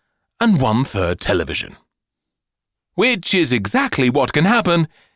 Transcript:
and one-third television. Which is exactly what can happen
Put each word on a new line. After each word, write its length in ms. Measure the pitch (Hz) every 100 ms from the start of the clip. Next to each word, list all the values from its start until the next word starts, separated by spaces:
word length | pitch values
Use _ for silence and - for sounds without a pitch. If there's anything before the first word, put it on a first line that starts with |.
| _ _ _ -
and 220 | 233 175
one-third 580 | 123 113 - 98 87 90
television. 580 | - 92 78 - 50 - _ _ _ _ _ _ _ _ _ _ _
Which 400 | - 240 226 -
is 180 | 190 139
exactly 580 | 123 98 262 - - 123
what 240 | 139 127
can 120 | 151 180
happen 420 | 233 185 170 160 _ _